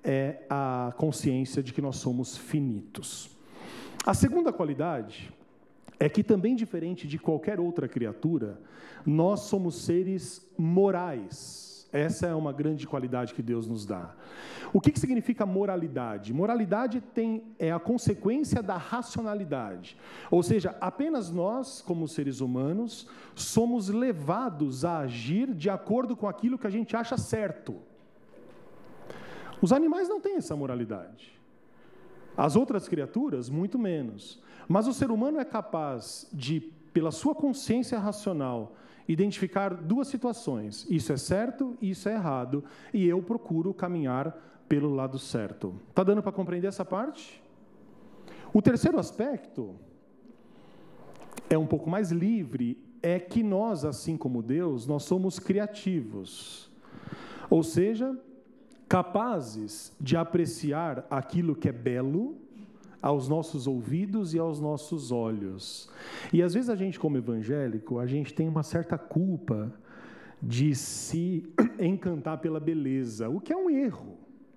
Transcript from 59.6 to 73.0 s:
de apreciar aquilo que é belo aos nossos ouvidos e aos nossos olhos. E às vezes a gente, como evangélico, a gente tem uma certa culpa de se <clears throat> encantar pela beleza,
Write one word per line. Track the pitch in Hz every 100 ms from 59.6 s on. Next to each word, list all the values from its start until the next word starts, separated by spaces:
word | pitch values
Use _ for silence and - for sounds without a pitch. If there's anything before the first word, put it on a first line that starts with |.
| 107 - - -
de | 135 165
apreciar | 165 175 165 - 151 143 170 127 -
aquilo | 135 - 175 170
que | 147 143
é |
belo | 120 123 123 135 160 254 320 - - - - - -
aos | 131 147 127
nossos | 156 156 143 123
ouvidos | 127 110 156 202 214 180
e | 165
aos | 165 147
nossos | 151 147 - 160 131
olhos. | 123 113 110 95 95 - - - - - - -
E | 170
às | 175
vezes | 190 240
a |
gente, | 208 190 -
como | 156 139
evangélico, | 117 113 107 143 131 110 - 120
a | 123
gente | 139 139
tem | - 160
uma | 160
certa | 151 170 165 165
culpa | - 160 190 170 - 107 110 - - - - - - -
de | 117 120 151
se | 135 - - - 165 180 175 - -
<clears throat> | 233 -
encantar | 175 190 185 160 147 156
pela | 160 156
beleza, | 151 160 135 135